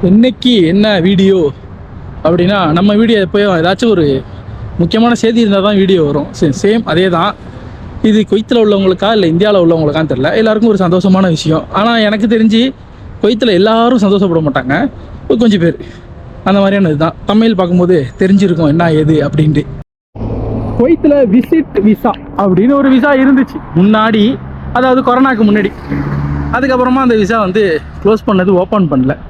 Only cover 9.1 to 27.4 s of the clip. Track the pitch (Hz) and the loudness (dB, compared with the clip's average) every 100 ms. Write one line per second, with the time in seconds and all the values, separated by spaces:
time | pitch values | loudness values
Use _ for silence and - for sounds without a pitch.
9.1 | 226 175 165 208 202 170 165 151 147 156 | 0 0 2 2 2 2 2 0 0 -2
10.1 | 131 143 208 220 214 233 202 180 180 190 | -2 -2 0 0 2 0 2 2 2 2
11.1 | 185 190 160 151 156 - 190 220 233 214 | 2 2 0 -2 -2 -2 -2 0 0 0
12.1 | 208 220 226 220 226 262 - - - - | 0 0 2 2 2 0 -4 -20 -20 -18
13.1 | - 254 233 240 180 208 226 233 254 196 | -2 0 0 0 2 2 2 2 2 2
14.1 | 202 190 165 156 135 127 151 254 - - | 2 2 0 0 -2 -2 -2 -2 -6 -18
15.1 | - - 233 233 202 165 - - - - | -18 -4 0 2 2 0 -2 -12 -18 -20
16.1 | - - - - 196 196 202 185 147 160 | -20 -20 -8 -2 2 2 0 0 0 -2
17.1 | - - 214 226 190 180 180 180 175 127 | -4 -2 0 2 0 0 2 2 2 0
18.1 | - 190 196 190 165 156 156 170 156 151 | -2 2 2 2 2 0 2 2 2 2
19.1 | 156 143 143 156 147 143 - - _ _ | 0 0 0 0 0 -4 -12 -18 _ _
20.1 | - 113 - - - - - 247 330 302 | -10 -8 -6 -6 -6 -6 -2 0 2 2
21.1 | 285 247 214 - 330 - - 208 214 247 | 2 2 2 2 0 -2 0 0 0 -2
22.1 | - - - 196 185 233 277 277 262 285 | -4 -8 -2 0 2 2 2 2 2 2
23.1 | 269 269 269 262 - - 160 196 214 220 | 2 2 2 0 -6 -4 0 2 2 2
24.1 | 220 208 269 - - - 240 262 254 262 | 2 0 -2 -10 -14 -6 0 2 2 2
25.1 | 247 269 233 214 208 - - - 143 143 | 2 2 2 2 2 -2 -6 -8 -6 -4
26.1 | - - - - 240 262 254 247 254 262 | -4 -4 -6 -4 -2 0 0 0 2 2
27.1 | 226 190 226 | 2 0 0